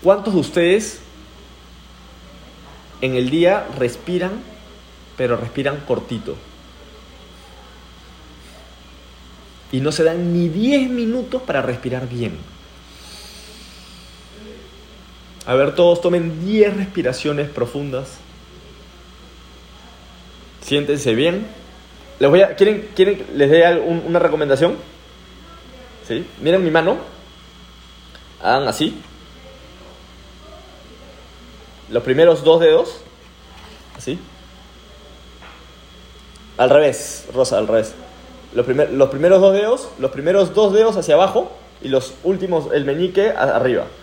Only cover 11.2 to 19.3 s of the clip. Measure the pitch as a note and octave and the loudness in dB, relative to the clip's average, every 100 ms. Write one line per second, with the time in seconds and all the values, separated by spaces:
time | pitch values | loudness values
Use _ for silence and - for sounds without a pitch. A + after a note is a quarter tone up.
11.2 | A#3+ C4 - C#3+ C3 A#2+ C3 B2+ B2+ A#2+ | -6 -8 -4 -4 -4 -6 -6 -8 -8 -8
12.2 | A2+ D#2+ - - - - - - - - | -8 -8 -16 -20 -20 -20 -20 -20 -20 -20
13.2 | - - - - - - - - - - | -20 -20 -20 -20 -20 -20 -20 -20 -20 -20
14.2 | - - - - - - - - - - | -20 -20 -20 -20 -20 -20 -20 -20 -20 -20
15.2 | - - - B2+ C#3 C#3+ F3 E3+ F3 F3 | -20 -18 -2 2 2 4 4 4 2 0
16.2 | E3 D#3 F3+ G#3+ G#3 G3 F#3+ - E3 C3+ | -2 -6 -2 2 2 2 -6 -4 -4 -4
17.2 | D3+ D3 C#3+ C#3 A#2 C#3+ C#3+ B2+ C3+ - | -4 -4 -6 -4 -6 -6 -8 -8 -10 -18
18.2 | - - - - - - - - - - | -20 -20 -20 -20 -20 -20 -20 -20 -20 -20
19.2 | - | -20